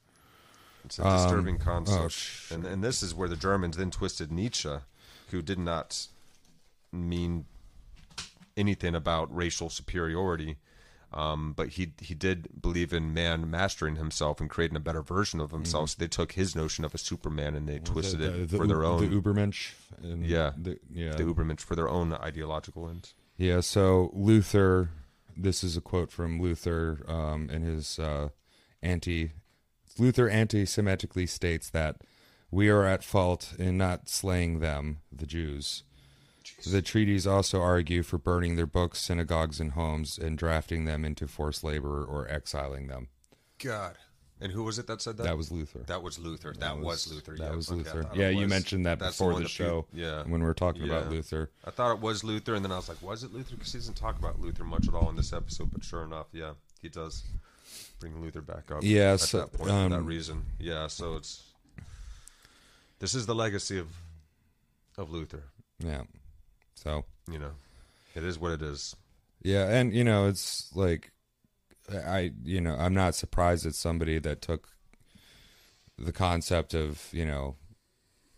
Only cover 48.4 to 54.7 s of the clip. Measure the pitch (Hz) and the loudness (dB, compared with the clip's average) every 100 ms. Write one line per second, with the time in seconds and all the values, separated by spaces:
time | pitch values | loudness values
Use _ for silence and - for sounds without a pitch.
48.4 | 98 95 - 95 87 82 92 - 92 85 | 2 2 0 0 0 0 -2 0 2 2
49.4 | 85 - 85 82 - 85 82 78 76 85 | -2 -2 -2 -2 -4 -6 -6 -6 -2 0
50.4 | 82 80 90 85 73 80 80 80 76 80 | 2 2 0 0 -2 -2 -2 -4 -4 -4
51.4 | 76 _ - - 123 110 110 104 110 107 | -4 _ -10 0 0 2 -2 -2 -4 -4
52.4 | 117 104 98 92 87 82 90 113 123 113 | -2 -2 -2 -4 -6 -10 -10 -10 -10 -12
53.4 | 127 123 - 127 117 - 113 - 82 - | -12 -10 -8 -8 -6 -6 -6 -4 -2 -2
54.4 | 85 82 82 | -2 -4 -2